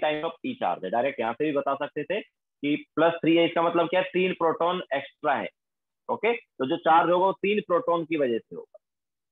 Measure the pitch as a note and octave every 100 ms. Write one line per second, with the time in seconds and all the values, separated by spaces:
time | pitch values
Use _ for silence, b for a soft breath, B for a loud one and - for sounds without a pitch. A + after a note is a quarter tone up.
0 | D#3 D3+ E3 - C3 A2+ F#2+ E2+ F#2 A2+
1 | C3+ C3+ A2+ A#2 D#3 C#3+ C3+ C#3 C#3+ D#3
2 | D3 G3 - _ _ _ C#3+ D3 - -
3 | E3 E3 D#3+ E3 E3 - E3 E3+ D#3+ F3+
4 | F#3 F3+ F#3 F3+ E3 D#3+ E3+ F3+ - C3+
5 | C3+ _ D3+ B2+ F#2 - _ _ _ _
6 | - A#2 G#3+ A#3 - - C3 E3+ D#3+ D#3+
7 | E3+ F3+ F#3+ F#3 G3 G#3 - E3+ - E3+
8 | D#3+ D#3+ C3+ A2+ - E2 - - _ _
9 | _ _ _